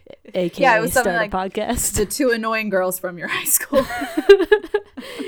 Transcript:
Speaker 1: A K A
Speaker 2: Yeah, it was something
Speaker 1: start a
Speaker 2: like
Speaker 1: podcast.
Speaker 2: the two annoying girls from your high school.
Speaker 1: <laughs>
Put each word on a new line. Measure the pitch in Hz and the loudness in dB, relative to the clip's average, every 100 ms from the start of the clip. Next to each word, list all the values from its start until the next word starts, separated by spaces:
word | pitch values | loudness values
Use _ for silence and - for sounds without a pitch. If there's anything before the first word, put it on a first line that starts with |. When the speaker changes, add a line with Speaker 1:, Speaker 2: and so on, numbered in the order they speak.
| - - - | -20 -20 -8
Speaker 1:
A | 190 175 | -4 -4
K | - | 2
A | |
Speaker 2:
Yeah, | - 170 | 4 4
it | |
was | 175 | 2
something | 254 220 | 0 0
Speaker 1:
start | 175 208 | 0 -2
a | 190 | -4
Speaker 2:
like | 190 | -6
Speaker 1:
podcast. | 214 214 240 - 208 | -4 -4 -2 -2 -2
Speaker 2:
the | 208 | -2
two | - 262 | 0 0
annoying | 233 220 220 214 | 0 -2 -2 0
girls | 185 185 180 | 0 0 -2
from | 185 175 | -8 -8
your | 180 | -6
high | - - | -4 0
school. | - - 539 - | -2 0 0 0
Speaker 1:
<laughs> | 719 719 339 - 392 359 415 381 403 - - - - | -2 -6 0 6 6 6 0 0 -6 -8 -16 -14 -10